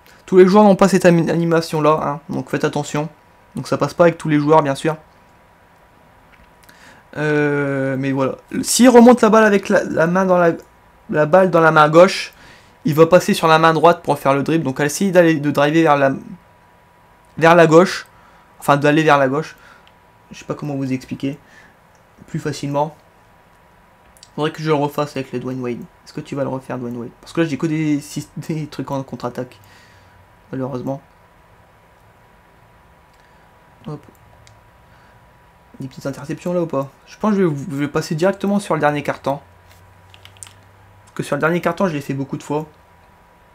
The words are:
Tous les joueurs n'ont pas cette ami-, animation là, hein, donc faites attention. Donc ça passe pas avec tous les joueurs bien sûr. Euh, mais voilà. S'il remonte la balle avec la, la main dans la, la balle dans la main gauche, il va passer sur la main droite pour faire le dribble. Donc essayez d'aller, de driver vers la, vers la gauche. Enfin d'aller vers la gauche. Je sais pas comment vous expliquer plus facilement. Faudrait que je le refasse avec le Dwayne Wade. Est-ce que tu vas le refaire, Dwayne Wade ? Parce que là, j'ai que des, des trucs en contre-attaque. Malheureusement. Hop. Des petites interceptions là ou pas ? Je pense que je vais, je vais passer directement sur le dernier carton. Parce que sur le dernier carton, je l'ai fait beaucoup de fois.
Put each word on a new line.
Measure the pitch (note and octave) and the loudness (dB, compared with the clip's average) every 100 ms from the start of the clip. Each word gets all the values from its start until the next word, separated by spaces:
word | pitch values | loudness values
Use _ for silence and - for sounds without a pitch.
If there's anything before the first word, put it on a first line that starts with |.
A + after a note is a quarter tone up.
| _ - - | _ -20 2
Tous | F#3 | 6
les | F#3 | 6
joueurs | G#3 | 6
n'ont | G#3 F#3 | 6 4
pas | G3 | 2
cette | F#3 F3+ | 4 4
ami-, | E3+ E3 | 2 2
animation | D#3+ E3+ E3 E3 D#3+ | -2 0 -2 -2 -2
là, | D#3 D#3 | 0 0
hein, | C#3+ D3 - | -4 -8 -10
donc | C3+ C3 | -10 -8
faites | C#3+ | -6
attention. | D3+ D3 D3 D3 D#3 - _ _ _ - | -4 -6 -6 -6 -8 -12 _ _ _ -14
Donc | C3 | -8
ça | - | -6
passe | D3 - | -4 2
pas | |
avec | F3 E3 | 2 2
tous | D#3 | -2
les | D3 | -2
joueurs | D3 D#3 | 2 2
bien | D3 C3+ | 2 -2
sûr. | D#3 D#3 - _ _ _ _ _ _ _ _ _ _ _ _ _ _ _ - - - - _ - | -6 -8 -12 _ _ _ _ _ _ _ _ _ _ _ _ _ _ _ -20 -20 -20 -20 _ -6
Euh, | D3+ D3 D3 C#3+ C#3 C#3 C3+ C3 | -2 0 0 -2 -2 -4 -4 -4
mais | C#3 | -4
voilà. | C3+ C3 - - - | -2 -4 -6 -10 -8
S'il | - - B3 | -4 4 6
remonte | A#3+ A#3 A#3+ | 8 8 6
la | A3 | 4
balle | A3 G#3+ | 4 4
avec | G3+ G3+ | 2 0
la, | G3 | -2
la | - - E3 | 0 -2 0
main | F3+ F#3+ | 0 0
dans | F3+ | 2
la, | E3+ E3 - _ _ _ - | 2 -2 -10 _ _ _ -6
la | D#3 D3+ | -2 2
balle | F#3 F#3+ | 4 4
dans | E3 | 4
la | D#3+ | 4
main | D#3+ D3+ | 4 6
gauche, | D#3+ F#3+ - - - - - _ _ - | 6 6 2 -12 -18 -20 -20 _ _ -2
il | D3+ | 2
va | E3 | 4
passer | F3+ F3 | 4 2
sur | G3 E3 | 0 2
la | D#3+ | 4
main | E3 | 4
droite | D#3 E3 E3+ | 4 2 2
pour | - C#3 | -2 -2
faire | C#3 | 0
le | C#3 | 0
dribble. | C3+ E3 C3+ | 0 -2 -2
Donc | C3 | -4
essayez | D3 - G3 | -4 -2 2
d'aller, | F3 E3+ D#3 | 4 4 2
de | D3 | -2
driver | C#3+ D3 D#3+ | 0 2 2
vers | D#3+ C#3+ | 2 4
la, | C3+ C3+ - - _ _ _ _ _ _ _ _ _ - | 2 -2 -10 -20 _ _ _ _ _ _ _ _ _ 0
vers | D#3+ E3+ | 4 6
la | D#3+ | 6
gauche. | D#3 G3 - - _ _ _ _ - | 6 4 0 -14 _ _ _ _ -8
Enfin | - C#3+ | -2 0
d'aller | D3 D3+ | 2 2
vers | D#3 C#3+ | 2 2
la | C3+ | 2
gauche. | C#3+ D#3 - - - _ _ _ _ _ | -2 -8 -16 -20 -20 _ _ _ _ _
Je | - | -18
sais | - | -14
pas | D3 | -12
comment | D3 C#3 | -10 -8
vous | C3+ | -6
expliquer | C3 - B2 C#3 D#3 _ - - _ _ _ _ _ - | -8 -8 -10 -10 -10 _ -20 -20 _ _ _ _ _ -14
plus | D#3+ | -10
facilement. | D3+ C3+ C#3+ C#3+ D#3 - _ _ _ _ _ _ _ _ _ _ _ _ - - | -10 -8 -6 -4 -6 -8 _ _ _ _ _ _ _ _ _ _ _ _ -18 -8
Faudrait | D3+ | -6
que | D#3 | -6
je | D#3 | -4
le | |
refasse | D3 C#3+ D3 D3 C3+ | -2 -2 -4 -6 -8
avec | C3 | -10
le | B2 | -10
Dwayne | B2+ C3 | -10 -8
Wade. | B2 A#2 F3 _ - | -8 -10 -12 _ -18
Est-ce | |
que | - | -16
tu | D3+ C#3+ | -12 -8
vas | |
le | C3 | -8
refaire, | C3 - B2+ | -8 -10 -12
Dwayne | A#2+ A#2+ | -10 -12
Wade ? | A#2 - | -14 -18
Parce | - | -8
que | - | -4
là, | E3 | -4
j'ai | C3+ | -4
que | E3 | -4
des, | D#3 D#3 D3 C#3 - D3 - - | -4 -2 -4 -6 -12 -12 -12 -10
des | D#3 D3 | -10 -10
trucs | - C3+ | -12 -10
en | C#3 | -10
contre-attaque. | C3+ B2+ A#2+ B2 B2+ - - - _ _ _ _ _ _ _ | -10 -12 -10 -10 -12 -16 -20 -20 _ _ _ _ _ _ _
Malheureusement. | C3+ B2+ B2+ C3 C#3 - _ _ _ _ _ _ _ _ _ _ _ _ _ _ _ _ _ _ _ _ _ _ _ _ _ _ _ - | -10 -8 -8 -10 -10 -14 _ _ _ _ _ _ _ _ _ _ _ _ _ _ _ _ _ _ _ _ _ _ _ _ _ _ _ -18
Hop. | D3+ - _ _ _ _ _ _ _ _ _ _ _ _ _ _ _ _ - | -18 -18 _ _ _ _ _ _ _ _ _ _ _ _ _ _ _ _ -16
Des | C3+ | -16
petites | - C#3 | -12 -12
interceptions | C3 C#3 D3 F3+ | -12 -12 -10 -6
là | F3 | -4
ou | E3 | -4
pas ? | C3+ C#3 - _ | -6 -8 -14 _
Je | - | -6
pense | G#3+ G3 | -2 0
que | |
je | F3+ | 0
vais, | C#3+ C3 | -2 -8
je | C#3 | -6
vais | C#3+ | -6
passer | D#3+ D#3 D#3+ | -6 -6 -2
directement | F#3 F#3+ G3 G3+ | -2 -2 -2 -4
sur | - | -4
le | D#3+ | -2
dernier | D3 D3 | -2 -2
carton. | C#3+ C3+ - C#3+ - _ _ - _ _ _ - - _ - - _ _ _ _ | -6 -6 -8 -8 -12 _ _ -20 _ _ _ -20 -20 _ -20 -20 _ _ _ _
Parce | _ - | _ -14
que | |
sur | C3+ C#3+ | -8 -4
le | |
dernier | D#3 F3 | -2 -2
carton, | E3+ E3+ G3+ | -4 -2 -4
je | |
l'ai | D3+ | -4
fait | - | -6
beaucoup | C3+ C3+ D3+ | -8 -8 -10
de | |
fois. | - D3+ D#3 _ _ _ _ _ _ _ _ | -8 -8 -8 _ _ _ _ _ _ _ _